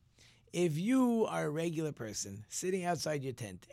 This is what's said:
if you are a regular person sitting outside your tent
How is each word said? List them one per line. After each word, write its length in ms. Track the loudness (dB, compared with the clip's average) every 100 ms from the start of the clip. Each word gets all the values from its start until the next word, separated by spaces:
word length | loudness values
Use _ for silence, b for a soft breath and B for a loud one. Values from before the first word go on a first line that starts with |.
| _ b b b b
if 240 | 0 2 2
you 500 | 4 4 6 4 2
are 180 | 0 0
a 40 |
regular 420 | 0 0 0 -4
person 520 | -4 -6 -6 -8 -10 -8
sitting 360 | -4 -2 0
outside 380 | 0 0 0 -2
your 80 | -4
tent 340 | -6 -8 -10 -12